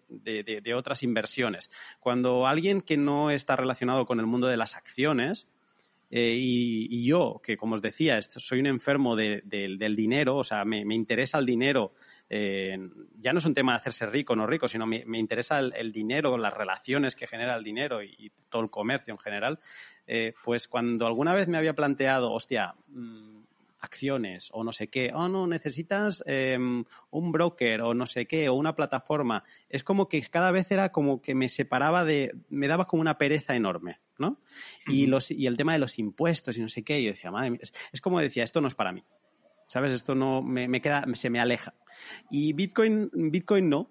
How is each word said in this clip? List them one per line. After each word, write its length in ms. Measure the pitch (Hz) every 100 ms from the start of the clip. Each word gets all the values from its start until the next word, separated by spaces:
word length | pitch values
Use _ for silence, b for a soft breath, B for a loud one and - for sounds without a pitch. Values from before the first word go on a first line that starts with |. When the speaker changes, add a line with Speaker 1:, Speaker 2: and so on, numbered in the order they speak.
| _
Speaker 1:
de, 340 | 113 113 107
de, 180 | 104 107
de 120 | 110
otras 280 | 123 - -
inversiones. 680 | 120 113 107 135 120 90 - B B B
Cuando 460 | 123 123 127 123 131
alguien 340 | 156 190 196
que 160 | - 151
no 340 | 143 143 147
está 240 | 139 -
relacionado 520 | 131 131 127 123 131 120
con 140 | 117
el 60 | 113
mundo 200 | 123 127
de 100 | 117
las 180 | 113
acciones, 720 | - - - 147 131 135 226 - _ b b b b _
eh, 260 | 120 117 120
y, 480 | 127 123 120 110 113
y 140 | 120
yo, 380 | 120 175 123 110
que 160 | - 104
como 160 | 113
os 80 | 107
decía, 340 | 107 - 160 110
est-, 220 | - -
soy 220 | - 127
un 60 | 139
enfermo 500 | 123 143 143 127 110
de, 260 | 107 104
del, 320 | 101 101 98 95
del 200 | 107 107
dinero, 400 | 110 135 131 139
o 80 |
sea, 200 | 123 104
me, 200 | 101 107 104
me 80 |
interesa 440 | 113 107 117 131 156
el 60 | 127
dinero, 460 | 120 135 135 98 B B B _
eh, 480 | 107 101 98 95 95 92 - - -
ya 140 | 123
no 60 | 170
es 60 |
un 100 | 156
tema 180 | 139 131
de 60 | 120
hacerse 280 | 131 - 110
rico 260 | 135 143
o 40 | 110
no 100 | 107
rico, 200 | 156 120
sino 200 | 110 113
me, 180 | 113
me 140 | 117 113
interesa 400 | 110 117 - 147
el, 160 | 127 -
el 160 | 113
dinero, 460 | 107 107 143 147 123
las 160 | 104
relaciones 640 | 104 95 92 - 139 135 -
que 100 | 120
genera 280 | 113 123
el 100 | 117
dinero 380 | 107 113 143 113
y, 120 | 101 -
y 140 | 107 _ _
todo 140 | 117
el 80 | 110
comercio 420 | 107 107 135 -
en 60 | 101
general, 400 | 107 101 120 156 B B B B -
eh, 260 | 117 113 -
pues 260 | - 120 -
cuando 380 | 120 120 113 117
alguna 280 | 117 156
vez 140 | 190 175
me 100 | 165
había 160 | 156
planteado, 580 | 147 143 139 135 135 117
"Hostia, 420 | 110 - 117 90 - _
mm, 540 | 135 117 110 107 107 - _ _ _
acciones 680 | - - 139 135 104 90 -
o 120 | 110
no 80 | 113
sé 160 | - 107
qué, 220 | 131 127
oh, 140 | 156 180
no, 180 | 190 180
necesitas, 760 | 165 147 131 165 202 208 165 -
em, 580 | 135 131 127 123 123 - B _
un 220 | 156 170
broker 500 | 160 170 - 120 110
o 100 | 117
no 140 | 120 123
sé 180 | 123 117
qué, 220 | 160 147
o 60 |
una 200 | 131 160
plataforma", 720 | 156 143 131 - 151 123 104 b b _
es 160 | 135
como 240 | - 196 190
que 140 | 156
cada 300 | - 165 185
vez 180 | 185 180
era 200 | 190 190
como 300 | 165 143 131
que 140 | -
me 140 | 131 127
separaba 540 | - 131 127 147 175
de, 300 | 160 147 131 - -
me 200 | 139 143
daba 180 | 170 180
como 160 | 165
una 160 | 160 147
pereza 360 | 143 151 - 123
enorme, 440 | 98 85 87 - _ -
¿no? 240 | 165 294 B B B B 151
Y 160 | 139
Speaker 2:
Ujú. 80 | 135
Speaker 1:
los, 200 | 131 -
y 160 | - 127
el 120 | 120
tema 160 | 151
de 60 | 160
los 180 | 120 -
impuestos 580 | 107 - 165 160 - 117
y 60 |
no 60 | 110
sé 120 | -
qué, 200 | 110 147
yo 80 | 113
decía, 200 | 98 90
"Madre 200 | 101 127
mía", 100 | 120
es, 120 | - B B
es 80 | -
como 200 | 185 175
decía, 220 | 143 123
"Esto 200 | 113 165
no 60 | 139
es 60 |
para 180 | - 95
mí". 120 | 90 - _ _ _ _ _ _
¿Sabes? 260 | 127 139
Esto 220 | 127 -
no, 280 | 131 131 135
me, 260 | 127 127 123
me 120 | 127
queda, 240 | 147 143 135
se 160 | 117 123
me 100 | 120
aleja. 340 | 120 120 - - _ B B B -
Y 220 | 143 151
Bitcoin, 580 | 147 190 - 220 214 208
Bitcoin 560 | 170 156 175 - 196 175
no. 220 | 143 233